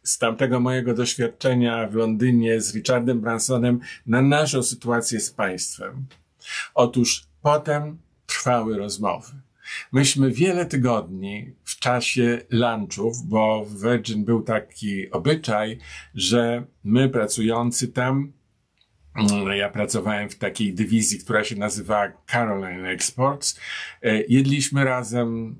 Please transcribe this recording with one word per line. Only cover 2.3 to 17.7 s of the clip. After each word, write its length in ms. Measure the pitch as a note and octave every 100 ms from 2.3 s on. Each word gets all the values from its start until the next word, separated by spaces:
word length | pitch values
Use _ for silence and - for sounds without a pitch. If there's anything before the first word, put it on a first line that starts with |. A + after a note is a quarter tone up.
| A#2+ A2+ A2+
z 140 | A2 A2
Richardem 460 | - B2 A#2+ A#2+
Bransonem 580 | A2 A2+ - B2+ A#2+ B2 - - -
na 160 | A#2
naszą 420 | C3+ D3 D3+ C3+
sytuację 560 | B2 A#2+ A#2 A#2 A2+ A2+
z 120 | -
państwem? 760 | - G2+ F#2 - - G2 C3 C3 - _ _ - - -
Otóż 540 | - A#2+ B2+ A#2 - - _
potem 560 | D3 D3+ D3+ D3 D3+ D#3+ _ _ -
trwały 520 | - - B2 A2 G#2
rozmowy. 540 | G#2 G2+ G#2 F2 - C#3 - _ - - -
Myśmy 400 | B2+ C3+ C#3 C3+
wiele 340 | A#2 F3+ F3+ E3+
tygodni 880 | C#3 B2 A2+ E2+ F#2+ G2 G#2 B2+ -
w 160 | - -
czasie 640 | B2+ B2 A#2 C3 A#2+ A#2+ -
lunchów, 760 | A#2 A#2+ A2+ G2 G2+ A2 A#2+ -
bo 400 | A2 A2 A2 G#2
w 160 | G2+
Virgin 440 | A2 A#2+ G#2+ G#2+ G#2
był 160 | A#2
taki 680 | A2 A2 - - G#2+ G2 F#2+
obyczaj, 680 | - - D#3 D#3 G#2+ G#2+ A#2+ - - - -
że 500 | F#2 A#2+ A#2 A#2+ C3 _
my 260 | G2+ A#2 C3+
pracujący 800 | B2 G#2+ - A2 A2+ A#2+